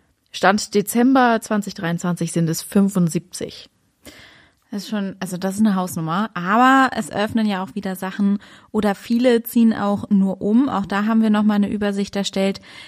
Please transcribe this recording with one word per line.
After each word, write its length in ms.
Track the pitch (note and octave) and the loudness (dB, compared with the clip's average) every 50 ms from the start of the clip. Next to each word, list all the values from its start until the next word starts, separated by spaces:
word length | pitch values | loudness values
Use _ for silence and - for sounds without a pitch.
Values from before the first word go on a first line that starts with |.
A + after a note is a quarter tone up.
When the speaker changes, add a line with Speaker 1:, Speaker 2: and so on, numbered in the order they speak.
| _ _ _ _ _ _ | _ _ _ _ _ _
Speaker 1:
Stand 420 | - - - F3+ G3 G#3 - - - | -6 2 4 4 4 2 0 -2 -2
Dezember 680 | G#3 G3+ - - A#3 A#3+ C4 C4 C4+ B3 A#3+ A3+ A3 | -2 -2 0 0 2 4 4 4 4 4 4 2 0
zwanzig 340 | - - G#3+ G#3 G3+ G3+ - | -2 -2 -4 -4 -4 -6 -8
dreiundzwanzig, 560 | - F#3+ E3 E3+ E3+ - F3 F3 - F3 E3 | -6 -4 -4 -4 -2 -2 -4 -2 -2 -4 -4
sind 180 | - E3+ E3+ D#3+ | -2 0 0 0
es 140 | E3 - - | -2 -4 -6
fünfundsiebzig. 1040 | - - G3+ G3 G3 G3 F#3 F3 E3 - F3+ - _ - - - - - - - - _ _ _ _ _ _ _ - - - - - - _ _ _ _ _ _ _ | -2 2 2 2 2 2 2 0 0 0 -4 -6 _ -10 -12 -12 -12 -12 -16 -20 -20 _ _ _ _ _ _ _ -20 -20 -20 -20 -20 -20 _ _ _ _ _ _ _
Speaker 2:
Das 140 | - G3+ F#3+ | -10 -10 -8
ist 40 | - | -6
schon, 260 | G#3+ G#3 G3 F#3+ F#3 - | -6 -4 -4 -6 -8 -10
also 180 | F#3+ F3 F3+ | -10 -10 -6
das 160 | F3 F#3 F#3+ F#3+ | -4 -4 -4 0
ist 60 | G3+ | 2
eine 160 | A3 G#3+ G3 | 2 2 2
Hausnummer, 560 | F#3+ F#3 F3+ - F3 D#3+ D#3 E3 F#3+ G#3+ A3+ - | 0 -2 -2 -4 -4 -4 -2 -2 -2 -2 -4 -6
aber 560 | F3 F3 F3+ G#3 A#3 B3+ C4 C4+ C4+ C4 B3+ - | -6 -2 0 2 4 6 6 6 4 4 2 0
es 140 | - G#3+ - | -4 -6 -6
öffnen 340 | - - G#3 A3 - A3+ A3 | -4 -4 -4 -2 -2 -2 0
ja 180 | G#3 G3+ F#3 F#3+ | 0 -2 -4 -6
auch 120 | F#3+ - | -8 -8
wieder 200 | G#3 G3 F#3+ F#3 | -8 -8 -6 -8
Sachen 440 | F#3 F#3+ F#3+ F#3+ - G3+ G3+ G3+ G3+ - - - - _ _ | -6 -8 -8 -4 -2 0 0 0 -2 -4 -10 -20 -20 _ _
oder 240 | - G#3+ G#3 G#3 G3 | -2 0 0 0 0
viele 480 | - - - A#3 A#3 B3 C4 A#3 A3+ A#3 | -2 -2 -2 0 2 4 4 4 2 0
ziehen 280 | - - A#3 A#3 A3+ | 0 2 4 4 4
auch 380 | G#3+ - G3+ G3+ G3+ G#3 G#3 - | 4 2 0 -2 -2 -2 0 0
nur 320 | G#3+ G3 F#3+ F#3+ F#3 F#3+ | 2 2 2 2 0 -2
um. 260 | - G3+ G#3+ A#3+ C#4+ | 0 2 2 2 2
Auch 200 | C4 - G3 G3 | 2 0 -4 -4
da 180 | E3 G3+ G3 G#3 | -2 -2 -2 0
haben 160 | A3 A3+ A3+ | 2 2 2
wir 80 | A3 A3 | 4 4
nochmal 280 | G#3 G#3 G#3+ G#3+ G#3 | 2 4 2 2 2
eine 120 | G#3 G3+ G3+ | 2 0 0
Übersicht 460 | G#3+ G#3 G#3 G3+ G3+ G3 G3+ - - | -2 -2 -2 -2 -2 -2 -4 -4 -4
erstellt. 440 | G3+ G3 - - G3 G3 G3 G3 - - - - - - | -4 -6 -4 -2 -2 -2 -2 -2 -6 -12 -20 -20 -20 -20